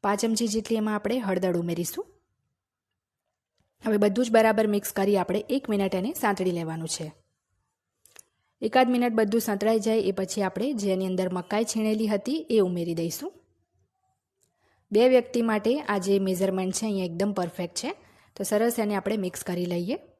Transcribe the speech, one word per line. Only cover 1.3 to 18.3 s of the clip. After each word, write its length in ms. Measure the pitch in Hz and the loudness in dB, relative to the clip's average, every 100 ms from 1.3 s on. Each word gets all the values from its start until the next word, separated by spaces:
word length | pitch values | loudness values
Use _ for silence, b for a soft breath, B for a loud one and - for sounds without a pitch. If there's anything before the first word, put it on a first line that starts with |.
| 185 185 170 | 0 0 0
ઉમેરીશું. 420 | 170 170 175 - 440 _ _ _ _ _ _ _ _ _ _ _ _ _ _ _ _ _ | -2 -4 -4 -6 -12 _ _ _ _ _ _ _ _ _ _ _ _ _ _ _ _ _
હવે 140 | 220 208 | -2 2
બધું 220 | 202 196 247 | 4 2 4
જ 40 | 220 | 6
બરાબર 300 | 220 214 220 202 | 6 4 2 0
મિક્સ 160 | - - | -2 -2
કરી 200 | 196 196 | 2 2
આપણે 200 | 180 170 - 269 | 2 -2 0 -4
એક 120 | 269 | 0
મિનિટ 260 | 208 196 185 | 0 0 0
એને 100 | 208 349 | -4 0
સાંતળી 340 | 214 196 185 175 | 0 2 0 0
લેવાનું 320 | 160 160 160 - | -4 -6 -6 -6
છે. 120 | 156 - _ _ _ _ _ _ _ _ _ - b b b _ | -8 -12 _ _ _ _ _ _ _ _ _ -20 b b b _
એકાદ 260 | 220 262 254 247 | 0 2 4 2
મિનિટ 180 | 247 226 | 2 2
બધું 260 | 214 226 220 | 2 0 0
સાંતળાઈ 380 | 202 214 226 208 | 0 2 2 2
જાય 160 | 220 196 | 0 0
એ 60 | 196 | -2
પછી 260 | 185 - 190 | -4 -2 -2
આપણે 240 | 190 247 | -2 -4
જેની 380 | 254 202 185 190 | -2 -2 0 0
અંદર 180 | 185 185 180 | -2 -2 -4
મકાઈ 320 | 175 202 226 | -2 -2 -2
છીણેલી 360 | 226 214 214 220 | 0 0 0 0
હતી 260 | 208 220 320 339 220 | 0 -2 -4 0 2
એ 40 | 185 | 2
ઉમેરી 280 | 175 170 165 | 0 -2 -2
દઈશું. 300 | 170 - 320 - _ _ _ _ _ _ _ _ _ _ _ _ _ _ _ | -4 -6 -12 -14 _ _ _ _ _ _ _ _ _ _ _ _ _ _ _
બે 120 | 208 247 | 4 8
વ્યક્તિ 320 | 254 240 240 226 | 6 4 0 2
માટે 240 | 214 208 277 294 | 0 0 -2 0
આ 60 | 202 185 | -2 2
જે 100 | 196 | 2
મેઝરમેન્ટ 580 | 190 180 190 190 185 190 | 2 0 0 0 -2 -2
છે 80 | 220 | -4
અહીંયા 240 | 196 180 | -2 -4
એકદમ 220 | 170 202 196 | -2 -2 -2
પરફેક્ટ 400 | 175 - 175 - | -4 -4 -8 -6
છે. 100 | 269 403 b b b | -8 -10 b b b